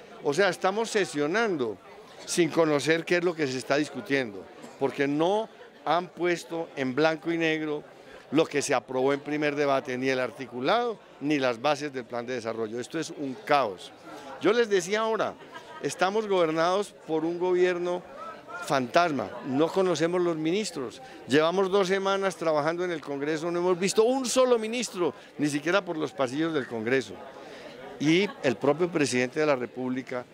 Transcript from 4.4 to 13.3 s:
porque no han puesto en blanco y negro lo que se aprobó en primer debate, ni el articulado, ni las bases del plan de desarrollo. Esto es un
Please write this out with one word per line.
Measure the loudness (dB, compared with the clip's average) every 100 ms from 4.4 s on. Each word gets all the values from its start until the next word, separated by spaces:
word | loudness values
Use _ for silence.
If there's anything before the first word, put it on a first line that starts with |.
| -16 -18 -18 -4
porque | -2 0 0
no | 2 2 2 -2 -12 -20 -10 0
han | 0 -2
puesto | -2 -2 -2 -4 -8 -6 -4
en | -2
blanco | 2 2 2 -2
y | 0
negro | 0 0 -2 -6 -8 -20 -20 -20 0
lo | 2 2
que | 0
se | 2 0
aprobó | 0 0 2
en | 0
primer | -2 0 0 2
debate, | 2 2 0 -2
ni | 0
el | 0
articulado, | -2 -6 -10 -4 0 2 0 -6 -14 -6
ni | 0 2
las | 2 2
bases | 0 0 -2
del | -8
plan | -6 -8 -4
de |
desarrollo. | -4 -4 -4 -4 -4
Esto | -6 -6
es | -6
un | -6 -8